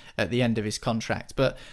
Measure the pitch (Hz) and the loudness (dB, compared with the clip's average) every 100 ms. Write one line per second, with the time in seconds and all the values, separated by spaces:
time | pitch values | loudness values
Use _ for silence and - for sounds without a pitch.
0 | - - 98 120 120 113 107 - - 113 | -8 -2 0 4 4 2 0 -2 0 -2
1 | - 98 - - 135 - - | 0 -4 -4 0 0 0 -14